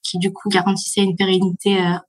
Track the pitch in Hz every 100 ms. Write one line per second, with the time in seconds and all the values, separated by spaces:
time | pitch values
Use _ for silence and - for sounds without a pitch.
0 | - 180 190 - 208 196 185 190 - -
1 | 196 170 190 185 190 180 202 190 175 175